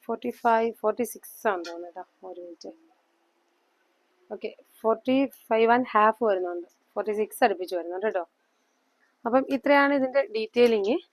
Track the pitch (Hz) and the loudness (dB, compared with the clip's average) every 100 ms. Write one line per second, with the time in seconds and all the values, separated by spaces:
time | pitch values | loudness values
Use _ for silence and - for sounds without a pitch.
0 | - 226 247 233 240 226 226 220 214 214 | -8 -8 -6 -2 2 2 0 -2 -2 -2
1 | 233 - - - 233 185 170 170 175 170 | -4 -8 -20 -6 -4 -4 -6 -12 -14 -16
2 | 180 _ 190 175 175 170 190 - 160 _ | -18 _ -18 -16 -16 -16 -18 -20 _ _
3 | _ _ _ _ _ _ _ _ _ _ | _ _ _ _ _ _ _ _ _ _
4 | _ _ _ 208 220 - _ _ 220 220 | _ _ _ -14 -12 -14 _ _ -2 -2
5 | - 262 277 - _ 226 226 240 247 220 | 2 0 0 -4 _ 2 4 4 2 4
6 | 214 220 226 190 180 175 170 _ _ - | 4 4 0 0 -2 -8 -12 _ _ -8
7 | 202 214 214 - 247 185 180 180 170 180 | -4 -2 -4 0 0 0 -6 -6 -6 -4
8 | 214 190 170 _ _ _ _ _ _ _ | -4 -4 -6 _ _ _ _ _ _ _
9 | _ _ 240 240 262 269 277 285 277 285 | _ _ -2 0 0 -4 2 4 4 2
10 | 262 269 339 220 220 240 240 220 196 302 | 0 0 -2 -4 -4 4 4 4 0 -2
11 | - | -4